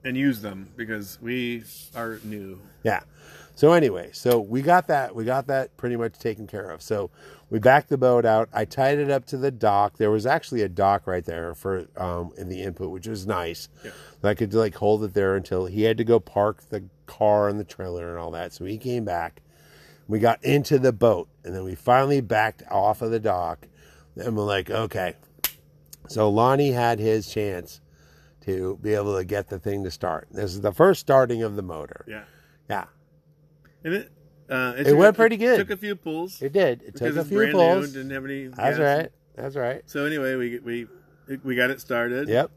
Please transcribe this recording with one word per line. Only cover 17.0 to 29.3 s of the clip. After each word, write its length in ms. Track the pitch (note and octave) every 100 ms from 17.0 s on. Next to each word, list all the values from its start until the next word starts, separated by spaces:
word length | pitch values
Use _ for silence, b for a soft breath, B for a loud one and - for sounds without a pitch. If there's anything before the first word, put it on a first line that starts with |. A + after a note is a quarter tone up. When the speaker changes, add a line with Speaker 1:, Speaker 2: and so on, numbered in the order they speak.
| -
Speaker 2:
car 420 | - G#2+ G#2 G#2
and 100 | G#2
the 60 |
trailer 440 | G2+ - F#2+ F2 E2+
and 60 | E2+
all 140 | E2+
that. 220 | E2 F2
So 120 | -
he 140 | F#2 G#2+
came 260 | B2+ A#2+
back. 380 | G#2+ E2+ E2 - _ b b b b b -
We 140 | G#2+
got 240 | A2+ A2+
into 340 | C3 C#3+ C3+ C#3+
the 140 | B2+
boat, 360 | A2 A#2+ F#2 E2 _
and 100 | -
then 120 | F#2
we 100 | F#2+
finally 460 | F2+ - B2+ C3+ C#3+
backed 420 | A2 A2 A2 - -
off 320 | G2 G2+ G#2+
of 80 | A2+
the 80 | A2+
dock. 480 | A2 F2+ E2+ E2+ - b b b b
And 220 | - G#2 A2
we're 80 |
like, 260 | G#2 G2 F#2
"Okay." 460 | G#2+ A2 - F2+ - _ _ - - _ _ _ - -
So 220 | A2 G#2+
Lonnie 400 | G#2 A#2+ C#3 C#3+
had 300 | B2 A#2+ A2+
his 260 | A2 A2 G2+
chance 480 | - G#2 F2+ F2+ - _ b b b b b
to 360 | - F#2+ F#2 F#2+
be 140 | G#2
able 220 | G#2+ G2+ G2
to 80 |
get 240 | F#2